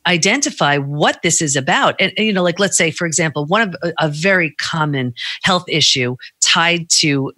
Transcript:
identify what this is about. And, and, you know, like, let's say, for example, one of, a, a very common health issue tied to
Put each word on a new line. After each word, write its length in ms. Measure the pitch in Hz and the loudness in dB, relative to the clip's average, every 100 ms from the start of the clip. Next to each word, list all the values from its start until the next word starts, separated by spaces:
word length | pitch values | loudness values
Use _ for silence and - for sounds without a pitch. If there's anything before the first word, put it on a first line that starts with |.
| 175 | -2
identify 720 | 175 190 269 294 - 147 143 | 2 2 0 -2 0 2 2
what 420 | 139 147 226 294 | 0 0 0 2
this 180 | 175 160 | 0 0
is 160 | 151 139 | 0 -2
about. 380 | 139 247 202 - | 0 2 2 2
And, 120 | 190 - | -2 0
and, 100 | 220 | 0
you 60 | |
know, 100 | 185 | 2
like, 160 | 180 170 | 0 0
let's 180 | 196 - | 0 2
say, 140 | 165 | -2
for 160 | - 170 | -2 -2
example, 400 | 151 160 147 147 | 0 0 -2 0
one 160 | 208 | 0
of, 140 | 214 156 | 0 -2
a, 100 | 170 160 | -4 -2
a 80 | 156 | -2
very 460 | 147 190 185 160 - | 0 2 2 0 -4
common 560 | - 165 151 139 123 - - - | -6 -2 -2 0 -4 -6 -10 -6
health 220 | - 180 175 | -2 -2 0
issue 480 | 151 - 135 123 127 - - | 0 2 2 -2 -4 -14 -4
tied 480 | - 175 170 170 165 - | 0 2 2 0 0 2
to 320 | 156 139 139 | 4 2 -2